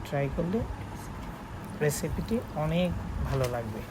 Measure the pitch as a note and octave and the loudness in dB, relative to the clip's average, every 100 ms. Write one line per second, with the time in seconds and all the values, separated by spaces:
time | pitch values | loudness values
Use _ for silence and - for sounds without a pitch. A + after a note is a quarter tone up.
0 | - C#3+ C#3 D3+ E3+ A3 - - - - | -2 0 2 2 2 2 0 -4 -6 -8
1 | - - - - - - - - D3+ C#3+ | -8 -8 -8 -8 -8 -8 -8 2 2 4
2 | D#3 - E3 A3+ - D3+ D#3 E3 F3+ E3+ | 0 0 2 0 0 0 2 4 4 2
3 | - - C3+ C3+ B2 B2 A2+ G#2+ - | -2 -2 2 2 2 0 -2 -4 -6